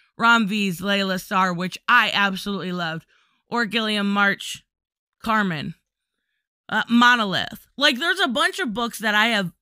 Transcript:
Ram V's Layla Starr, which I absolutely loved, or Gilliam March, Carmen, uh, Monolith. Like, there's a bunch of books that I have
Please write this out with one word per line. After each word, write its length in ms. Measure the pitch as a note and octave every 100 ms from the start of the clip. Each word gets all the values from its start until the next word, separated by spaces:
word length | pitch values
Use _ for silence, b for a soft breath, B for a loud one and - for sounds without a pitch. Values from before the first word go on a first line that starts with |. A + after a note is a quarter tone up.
| _ -
Ram 300 | A#3 A#3 F#3+
V's 320 | G#3+ G3 E3+
Layla 400 | G3 G3+ G3 F#3
Starr, 340 | - F#3+ F#3
which 240 | F3 F3+ - -
I 240 | A#3+ G#3+
absolutely 580 | G3+ G3+ F#3+ G3+ G3 F3+
loved, 340 | F3+ E3 D#3+ - _ _ _ _
or 180 | A#3 A3
Gilliam 460 | A#3 G#3+ G#3 G3+
March, 520 | G3+ G3+ - - - _ _ _ _ _ _
Carmen, 520 | A3+ A3 G3 D3+ C#3 - _ _ _ _ _ _ _ _ -
uh, 140 | G#3+ -
Monolith. 800 | A#3 A#3+ A#3+ G3+ D3 - - - -
Like, 200 | D4 A#3+
there's 220 | E4+ F#4
a 80 | E4+
bunch 320 | B3+ F4 F#4+
of 140 | D4
books 260 | G3+ A#3 -
that 160 | G#3+ G#3
I 120 | A3+
have 240 | G#3+ F3 -